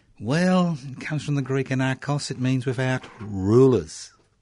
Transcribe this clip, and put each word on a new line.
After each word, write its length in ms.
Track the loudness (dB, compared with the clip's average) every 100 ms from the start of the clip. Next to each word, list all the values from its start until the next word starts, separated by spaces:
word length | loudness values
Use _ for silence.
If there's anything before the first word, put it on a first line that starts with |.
| _ -12
Well, 600 | -4 0 2 2 0 -2
it 160 | -10 -14
comes 260 | -8 -6 -4
from 80 |
the 80 | -4
Greek 260 | -2 -2 -2
anarchos. 640 | -2 0 -2 -4 -4 -4
It 100 | -4
means 240 | 0 0
without 400 | -2 -2 -2 -2 -6 -16
rulers. 920 | -10 -2 4 8 8 6 -2 -14 -18 _ _ _